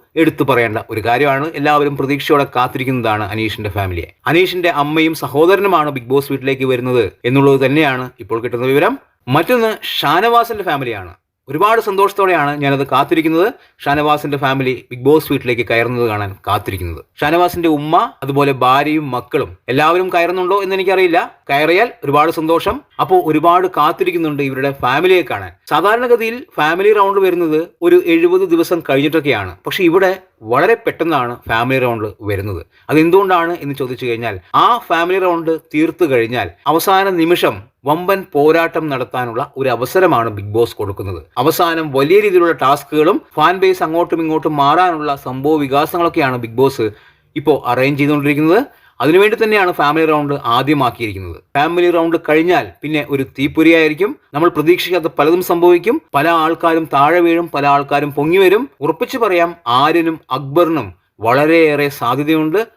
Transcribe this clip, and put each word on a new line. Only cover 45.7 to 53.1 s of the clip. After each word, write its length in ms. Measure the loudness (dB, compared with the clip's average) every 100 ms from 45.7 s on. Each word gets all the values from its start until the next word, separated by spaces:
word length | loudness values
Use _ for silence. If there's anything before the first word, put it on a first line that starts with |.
| 0 0 0 0 0 -2 -2 -6
ബിഗ് 120 | 0
ബോസ് 260 | 0 0 -4 -6 _ _ _ -2
ഇപ്പോ 160 | 0 0 0
അറേഞ്ച് 280 | 0 0 0
ചെയ്തുകൊണ്ടിരിക്കുന്നത്. 580 | 0 0 0 0 2 2 0 _ _ -4
അതിനുവേണ്ടി 340 | 2 4 4 2
തന്നെയാണ് 320 | 0 2 0 0
ഫാമിലി 260 | 0 2 2
റൗണ്ട് 240 | 0 -2 -4 0 0
ആദ്യമാക്കിയിരിക്കുന്നത്. 840 | 2 0 0 -2 -8 -8 -12 -14 _ -2
ഫാമിലി 320 | 0 2 2 2
റൗണ്ട് 200 | 0 -2 0
കഴിഞ്ഞാൽ 380 | 2 2 0 -2 -10
പിന്നെ 200 | -6 -6 -4